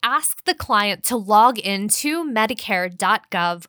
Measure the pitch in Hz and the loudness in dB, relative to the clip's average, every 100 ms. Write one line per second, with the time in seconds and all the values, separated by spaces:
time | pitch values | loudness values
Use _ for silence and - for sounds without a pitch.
0 | 240 285 - - - 359 - 214 208 190 | -2 0 -2 -4 -4 -4 0 0 2 -2
1 | - 240 196 214 233 220 196 196 208 - | -2 -4 4 6 6 4 -2 -2 -2 -2
2 | 294 330 311 220 220 233 - 190 180 180 | -2 -2 -2 0 -2 -2 -4 -2 -2 -2
3 | 190 214 - 185 175 175 | 0 0 -2 -2 -2 -4